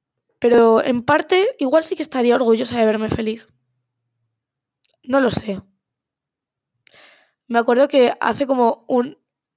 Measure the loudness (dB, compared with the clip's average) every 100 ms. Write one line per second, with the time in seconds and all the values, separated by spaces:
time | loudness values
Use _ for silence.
0 | _ _ _ -4 2 4 6 4 0 -4
1 | 0 -2 0 0 0 -2 0 0 -2 -8
2 | -8 -2 0 2 2 0 -2 -2 0 0
3 | -4 -6 -6 -10 _ _ _ _ _ _
4 | _ _ _ _ _ _ _ _ _ _
5 | -4 0 0 -2 -8 -12 -14 _ _ _
6 | _ _ _ _ _ _ _ _ _ _
7 | _ _ _ _ -6 -2 0 2 2 2
8 | 2 0 -4 -2 -2 0 0 -2 -4 -4
9 | -4 -10 _ _ _